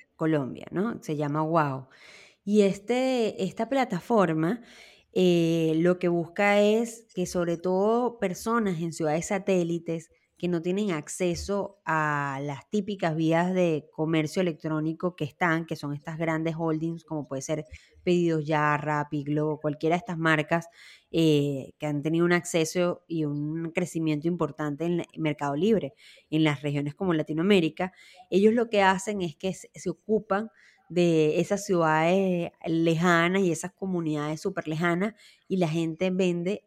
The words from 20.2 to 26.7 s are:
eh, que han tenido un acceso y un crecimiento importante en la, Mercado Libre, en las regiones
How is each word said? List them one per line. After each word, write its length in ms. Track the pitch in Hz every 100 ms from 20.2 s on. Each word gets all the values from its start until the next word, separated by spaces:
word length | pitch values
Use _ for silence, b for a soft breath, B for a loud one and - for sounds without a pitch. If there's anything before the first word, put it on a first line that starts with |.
| 160 156 151 170 - b b b b
eh, 640 | 165 160 147 143 135 - -
que 80 | 151
han 160 | 147
tenido 240 | 156 165 175
un 80 |
acceso 680 | 175 170 170 156 185 175 - _
y 160 | 165
un 460 | 147 147 151 160 165
crecimiento 540 | 175 175 160 156 151 160
importante 560 | 175 151 - 151 143
en 140 | 170 175
la, 60 | - 160
Mercado 400 | 156 147 143 143
Libre, 380 | 202 202 135 b b b b
en 160 | 156
las 160 | 156 139
regiones 340 | 147